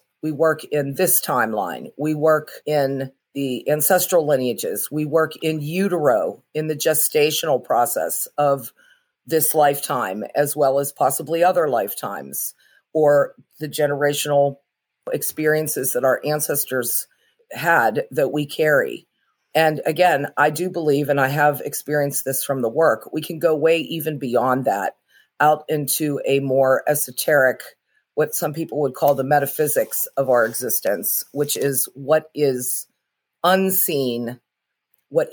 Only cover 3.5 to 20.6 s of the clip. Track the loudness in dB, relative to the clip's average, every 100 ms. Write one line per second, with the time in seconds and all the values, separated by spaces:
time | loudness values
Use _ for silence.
3.5 | -4 -2 0 2 2 4 2 2 2 0
4.5 | -2 -6 -6 -6 -4 0 0 0 -2 -4
5.5 | -4 -4 -2 0 2 4 4 0 -6 _
6.5 | -6 -4 0 0 2 2 2 2 2 0
7.5 | -2 2 2 2 0 -2 -4 -6 0 2
8.5 | 0 -4 -20 _ _ _ _ -2 0 2
9.5 | 4 4 2 -2 -2 -2 -4 -4 0 0
10.5 | 2 2 2 -2 0 0 0 -2 2 4
11.5 | 4 2 0 -2 -6 -8 -8 -10 -10 -10
12.5 | -12 _ _ _ 2 4 4 2 -4 _
13.5 | _ -8 -2 -2 0 0 0 2 2 2
14.5 | -2 _ _ _ _ -6 -6 -4 -2 0
15.5 | 0 -2 -4 -4 0 0 0 -2 -4 -2
16.5 | -4 -2 -4 -2 -6 -8 _ _ _ _
17.5 | -4 2 4 4 0 -4 -2 0 0 -4
18.5 | 0 2 4 2 -6 _ _ _ _ _
19.5 | 2 2 2 -2 2 2 2 -2 0 2
20.5 | 2